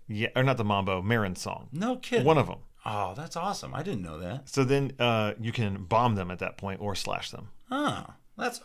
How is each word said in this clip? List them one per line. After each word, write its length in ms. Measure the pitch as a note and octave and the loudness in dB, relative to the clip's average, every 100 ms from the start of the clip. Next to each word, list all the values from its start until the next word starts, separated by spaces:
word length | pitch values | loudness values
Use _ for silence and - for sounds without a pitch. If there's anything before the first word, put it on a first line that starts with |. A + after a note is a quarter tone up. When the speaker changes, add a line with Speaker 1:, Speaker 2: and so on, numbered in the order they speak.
| - | -8
Speaker 1:
Yeah, 200 | G#2+ A#2 | -2 0
or 80 | C3 | 2
not 140 | C3+ A#2+ | 4 4
the 80 | |
Mambo, 360 | G#2 G2+ G2 F#2 | 2 2 2 0
Marin 360 | G2 A#2 G2 F2+ | 2 2 2 -2
song. 320 | G#2 - - | -6 -8 -8
Speaker 2:
No 240 | D3+ A3+ B3+ | -4 -2 -4
kidding. 300 | - A#3+ C3 | 0 4 6
Speaker 1:
One 100 | D#3 | 6
of 120 | F2+ | 4
'em. 80 | F2 - - | -2 -14 -10
Speaker 2:
Oh, 300 | - G#2+ F#2 | -6 -4 -4
that's 220 | G2+ E3 E3 | -6 -8 -4
awesome. 380 | F#3+ G3 - | -4 -4 -6
I 80 | - | -6
didn't 180 | E3+ A#2 | -4 -6
know 160 | E2+ D#2 | -6 -8
that. 300 | F2+ B2+ - | -6 -8 -2
Speaker 1:
So 160 | C#3 | 2
then, 280 | C3 C#3 C#3 - | 4 4 2 2
uh, 360 | A#2+ A2+ G#2 G#2 | 4 4 2 0
you 140 | A2+ | -2
can 320 | A#2 G#2 G2 | 0 0 -2
bomb 300 | F2+ A2+ A#2+ G2+ | 2 4 6 4
them 140 | F2+ | 0
at 60 | F2 | -4
that 160 | F#2 - | -6 -4
point 240 | G2 F#2+ | -6 -4
or 140 | G2+ F#2 | -4 -2
slash 340 | - - - | -2 -4 -6
them. 200 | - G#2+ - - | -10 -14 -14 -6
Speaker 2:
Huh. 360 | C4 D4 G2 - - - - | -2 -2 -2 -8 -16 -16 -6
That's 240 | A#3+ - | -4 -4